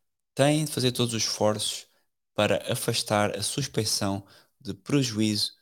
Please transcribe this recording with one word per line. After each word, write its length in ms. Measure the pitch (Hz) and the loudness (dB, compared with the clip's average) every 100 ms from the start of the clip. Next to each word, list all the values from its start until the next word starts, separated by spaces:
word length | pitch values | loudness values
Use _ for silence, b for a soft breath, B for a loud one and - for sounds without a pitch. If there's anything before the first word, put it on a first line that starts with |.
| _ _ _ | _ _ _
têm 300 | - 139 151 | 2 2 2
de 80 | 151 | 0
fazer 180 | - 127 | 0 0
todos 200 | 123 120 | 2 0
os 100 | 113 | 0
esforços 640 | - - 107 107 - - - _ _ _ _ | -2 0 2 2 -2 -6 -10 _ _ _ _
para 380 | - 104 101 - | 0 2 2 0
afastar 640 | 117 - 117 - 104 104 - | -4 -2 -2 0 2 2 0
a 60 | |
suspeição 840 | 101 - 139 - 107 - 101 101 - b b _ | -4 -4 -4 -2 -2 0 -2 -4 -8 b b _
de 140 | 101 | -12
prejuízo 800 | - - 143 123 107 110 104 - - | -10 -2 0 0 0 0 0 -2 -8